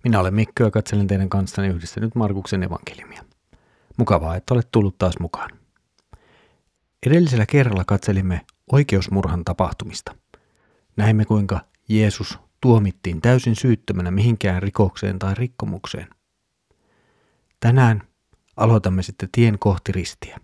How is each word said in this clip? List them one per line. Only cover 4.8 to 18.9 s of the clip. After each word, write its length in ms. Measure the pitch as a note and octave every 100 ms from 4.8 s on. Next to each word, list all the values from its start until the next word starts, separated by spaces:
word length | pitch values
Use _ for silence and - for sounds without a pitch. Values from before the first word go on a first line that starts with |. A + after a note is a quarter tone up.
| G2+ -
taas 220 | F#2 F2
mukaan. 300 | E2+ - - - _ _ _ _ _ - _ _ _ _ _ _ _ _ B2+
Edellisellä 380 | E3 E3 B2 G#2+
kerralla 380 | C#3+ B2+ G2 F#2
katselimme 540 | G2+ - G2 F#2+ F2 - _ _
oikeusmurhan 760 | C3+ C#3+ G2 F#2+ G2 F2 E2+ E2+
tapahtumista. 680 | F2 F2+ - G#2+ - - - _ - _ _ _ _ _ -
Näimme, 280 | G#2+ G#2+ G#2+
kuinka 340 | G#2+ G2 F#2+ - _ -
Jeesus 500 | G#2+ G#2 - - - _ _
tuomittiin 600 | B2+ A2+ G2+ - F#2+ E2
täysin 340 | A2+ B2+ B2+ A2+
syyttömänä 560 | B2+ A2+ - F#2 F2
mihinkään 520 | F#2+ A#2 A2+ G2+ F2+
rikokseen 560 | G2 - F#2+ - G2 F#2
tai 140 | F#2+ G2
rikkomukseen. 720 | B2 - G#2+ F#2+ - - F#2 _ _ _ _ _ _ _ _ _ _ _ _ _ _ _
Tänään 420 | A#2+ C3 B2 G#2+ - _ _ _ _ -
aloitamme 460 | A2 A2+ F#2+